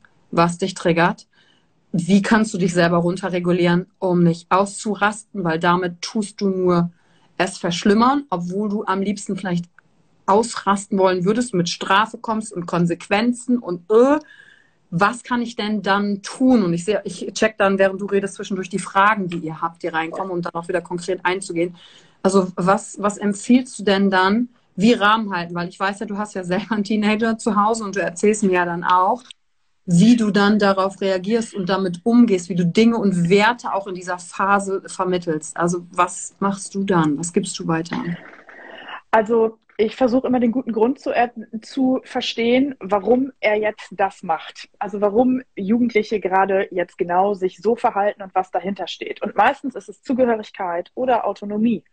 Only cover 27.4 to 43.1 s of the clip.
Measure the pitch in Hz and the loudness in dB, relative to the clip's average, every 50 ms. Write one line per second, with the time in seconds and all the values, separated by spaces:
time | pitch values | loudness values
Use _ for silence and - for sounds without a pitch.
27.4 | - 233 196 208 202 214 233 226 220 196 190 196 170 170 170 - - 208 214 214 | -2 0 2 2 2 2 0 -2 -4 -6 -4 -4 -4 -4 -4 0 2 2 2 4
28.4 | 214 190 180 180 175 175 175 175 175 - 180 185 185 202 240 240 - - - _ | 2 2 2 2 2 0 -2 -2 0 2 4 4 4 2 0 -2 -6 -16 -20 _
29.4 | _ _ _ _ _ _ _ _ - 190 175 170 208 226 240 240 220 208 180 208 | _ _ _ _ _ _ _ _ -4 2 4 6 8 8 8 6 4 2 2 2
30.4 | 202 202 214 208 208 196 196 196 190 196 190 - 202 196 190 185 180 196 233 233 | 4 4 4 4 4 2 2 2 0 -2 -2 -2 -2 -2 -2 -2 -2 -2 -2 -2
31.4 | 226 - - 202 185 175 190 185 190 180 175 - - 240 233 247 240 - 196 180 | -2 -4 -8 -8 -4 -2 -2 -2 -2 -4 -4 -4 -2 2 6 6 6 6 4 0
32.4 | 180 - 190 175 180 170 170 214 226 233 233 226 202 202 180 175 170 165 196 202 | -2 -4 -2 0 0 2 4 4 4 4 4 2 0 0 2 2 2 4 4 4
33.4 | 208 220 247 240 - 240 - 196 196 208 185 180 180 180 180 180 175 - - - | 4 4 2 0 -4 -6 -4 -4 -6 -6 -10 -10 -8 -8 -8 -8 -8 -12 -6 -2
34.4 | 196 190 202 196 196 196 190 190 - - - - 190 185 180 180 175 175 156 156 | 0 2 2 2 0 -2 -4 -6 -6 -8 -6 -4 -2 -2 -2 -2 -2 -2 -4 -4
35.4 | 151 - - - 170 175 175 175 175 - - 175 175 185 - - - - _ - | -4 -8 -6 -2 -2 0 -2 -2 -6 -6 -2 -2 -2 -2 -2 -10 -14 -14 _ -4
36.4 | 190 196 196 - - - - 196 196 196 190 170 156 151 143 143 170 175 - 202 | -4 -4 -4 -4 -8 -10 -8 -6 -2 2 2 2 4 2 0 -2 -4 -2 -2 -2
37.4 | 180 - - - 185 170 165 160 165 - - - - 170 170 - - - - - | -2 -4 -8 -8 -4 -2 -2 -2 -2 -4 -6 -6 -6 -6 -8 -10 -12 -20 -20 -20
38.4 | - - - - - - - - - - - - _ - - 226 220 202 233 226 | -20 -20 -20 -20 -20 -20 -20 -18 -16 -16 -16 -16 _ 0 0 0 2 2 2 2
39.4 | 226 220 220 _ _ _ _ - 220 214 - - 262 247 226 262 254 240 254 254 | 2 0 -2 _ _ _ _ -2 -2 -2 0 0 2 2 2 2 2 2 0 2
40.4 | 240 233 208 262 - - 220 220 220 240 285 - - 285 - - 240 240 - 226 | 2 2 0 -2 -4 -4 0 0 0 0 0 -2 -4 -4 0 0 0 -2 -2 -12
41.4 | 208 - - 220 - - - 285 262 254 262 - - - - 254 233 - - - | -16 -12 -12 -14 -12 -8 -4 -2 0 0 0 -2 -4 -6 -8 -6 -6 -6 -4 -2
42.4 | 226 233 240 254 269 285 262 - - 190 196 202 190 208 | 0 2 2 2 2 0 -4 -8 -4 -2 -2 0 2 2